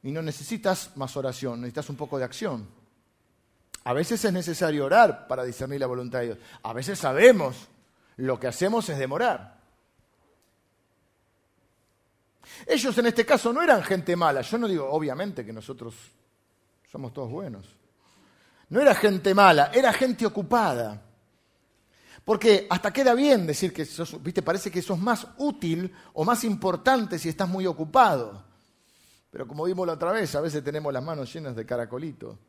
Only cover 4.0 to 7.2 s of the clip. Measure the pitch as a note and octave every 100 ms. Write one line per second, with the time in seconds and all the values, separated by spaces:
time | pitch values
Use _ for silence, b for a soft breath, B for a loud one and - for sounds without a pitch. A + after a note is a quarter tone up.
4 | E3+ A#3 A3 F3+ E3+ E3 E3+ D3+ C#3 G3
5 | A3 - - B2+ B2+ A#2 C3+ C#3+ C3 B2
6 | B2 B2+ A#2+ A2 B B A2 A2+ C3 G3+
7 | D3 C3+